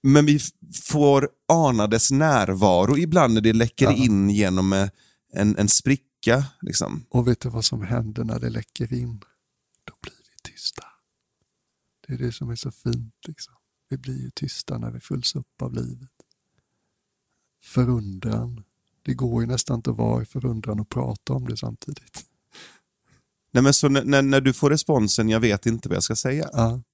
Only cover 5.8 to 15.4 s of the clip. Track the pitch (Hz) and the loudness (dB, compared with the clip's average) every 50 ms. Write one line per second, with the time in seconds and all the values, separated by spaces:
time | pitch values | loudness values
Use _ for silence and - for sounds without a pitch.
5.8 | - 127 139 135 _ _ _ _ - 110 117 135 139 135 _ _ - - - - | 4 2 -2 -2 _ _ _ _ 0 2 2 2 0 -6 _ _ -12 -6 -4 -4
6.8 | - - 50 - 117 _ - 123 120 123 120 - - 127 113 113 110 - - 117 | -4 -4 -6 -10 -12 _ -2 0 2 2 0 0 -2 -8 -6 -2 -4 -2 -4 -4
7.8 | 104 90 120 123 117 110 107 117 120 110 110 120 120 120 113 117 113 - _ - | -6 -4 -4 -4 -4 -6 -6 -6 -6 -4 -4 -4 -6 -6 -6 -8 -10 -10 _ -8
8.8 | 120 113 127 123 123 120 117 104 - _ _ _ _ _ _ _ _ _ _ _ | -8 -6 -6 -6 -6 -8 -10 -14 -18 _ _ _ _ _ _ _ _ _ _ _
9.8 | _ - - _ - - - _ _ _ _ - _ - - - - - - - | _ -20 -20 _ -20 -20 -20 _ _ _ _ -20 _ -20 -18 -8 -10 -8 -8 -10
10.8 | - - _ _ _ _ _ _ _ _ _ _ _ _ _ _ _ _ _ _ | -20 -20 _ _ _ _ _ _ _ _ _ _ _ _ _ _ _ _ _ _
11.8 | _ _ _ _ _ - 135 123 131 120 117 - 143 120 117 113 - 131 - - | _ _ _ _ _ -14 -10 -8 -8 -8 -8 -8 -10 -10 -10 -10 -10 -12 -12 -8
12.8 | - 123 117 120 117 110 _ _ - - 156 _ - - _ _ _ _ _ _ | -6 -4 -4 -4 -6 -10 _ _ -18 -18 -16 _ -18 -20 _ _ _ _ _ _
13.8 | _ _ 135 131 127 131 131 131 127 123 - - 143 139 - - - - - 117 | _ _ -12 -12 -10 -12 -12 -10 -12 -12 -10 -10 -10 -10 -8 -10 -10 -8 -8 -8
14.8 | 117 117 117 120 - - - 135 123 - - 139 | -8 -10 -10 -12 -10 -8 -8 -6 -6 -6 -6 -6